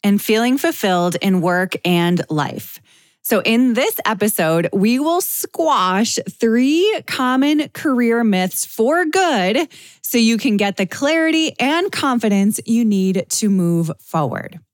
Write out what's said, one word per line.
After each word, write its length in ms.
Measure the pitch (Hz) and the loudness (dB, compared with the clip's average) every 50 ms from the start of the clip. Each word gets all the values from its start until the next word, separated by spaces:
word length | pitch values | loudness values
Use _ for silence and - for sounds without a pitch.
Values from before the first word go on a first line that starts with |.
and 180 | - 202 202 208 | 2 2 2 2
feeling 380 | - - 214 220 233 247 254 277 | 2 2 2 2 2 2 0 0
fulfilled 560 | - 330 320 - - 196 180 175 175 175 165 170 | 0 -2 -2 -2 -2 0 2 2 2 0 -2 -2
in 180 | - 196 190 180 | 0 0 2 2
work 360 | 160 180 175 180 185 185 - - _ | 2 0 0 0 -2 -2 -4 -4 _
and 360 | 175 180 175 170 175 175 175 - _ | 0 2 2 2 2 0 0 -2 _
life. 520 | 160 151 143 - - - - - - - _ _ _ _ _ _ _ _ _ | -2 -2 -2 -4 -6 -10 -12 -14 -18 -20 _ _ _ _ _ _ _ _ _
So 160 | - 226 196 | 0 0 0
in 340 | - - 226 233 254 254 233 | 2 2 2 4 4 2 2
this 260 | 220 277 440 440 - - | 2 0 -2 -2 -4 -4
episode, 640 | 208 220 185 208 214 - - 175 160 165 170 170 - | -4 -2 0 -2 -2 0 0 0 2 2 0 0 0
we 260 | - 196 185 220 240 262 | 0 0 2 2 2 2
will 220 | 294 320 339 349 | 0 0 0 -2
squash 960 | 370 - - - - 381 - - 330 320 277 220 185 185 185 190 233 - - - - - | -2 -4 -6 -8 -8 -8 -4 -2 0 0 2 2 2 0 2 0 0 0 -2 -6 -8 -10
three 720 | - _ - 226 220 240 254 269 302 330 359 427 440 311 - | -6 _ 0 2 2 2 2 2 2 2 2 2 0 -2 -6
common 600 | - - - 262 254 254 262 269 294 311 302 294 - | -8 -6 -2 -2 0 2 2 2 2 2 0 -2 -4
career 540 | _ - - 320 262 240 247 233 226 233 233 | _ -6 -2 -2 0 2 2 2 2 2 2
myths 400 | 220 196 185 185 185 - - - | 2 2 2 0 -2 -4 -6 -8
for 400 | - - - 220 247 311 349 359 | -8 -2 -2 0 2 2 0 0
good 640 | 311 302 381 381 349 285 208 180 185 220 269 330 - - - - - - _ | 0 0 0 2 2 2 0 0 0 0 0 -2 -4 -8 -20 -20 -20 -20 _
so 160 | - - - | -12 -4 0
you 220 | 240 226 226 233 214 | 2 2 2 2 0
can 180 | - 285 208 | 0 0 0
get 220 | 202 202 202 190 - | 0 0 -2 -2 -2
the 80 | 196 | -4
clarity 680 | - - - 269 285 320 330 320 320 320 320 320 302 - _ | -4 -4 -4 -2 0 0 2 2 2 0 0 0 -2 -2 _
and 320 | - 269 302 339 370 403 | -2 0 0 0 -2 -2
confidence 680 | - - - 277 254 240 - 220 202 196 196 208 214 - - | -4 -2 -2 0 0 0 0 2 2 2 2 2 0 -2 -4
you 220 | - 226 226 240 | -2 0 2 2
need 400 | 220 208 190 185 190 185 190 - _ | 2 2 2 2 0 0 -2 -4 _
to 220 | - - 220 208 | -6 -2 0 0
move 400 | 196 185 175 170 170 165 165 156 - _ | 2 2 2 2 2 0 0 -2 -6 _
forward. 600 | - - - 160 151 120 - - - - - 165 _ _ | -14 -6 -4 -2 -2 -2 -4 -6 -8 -10 -16 -20 _ _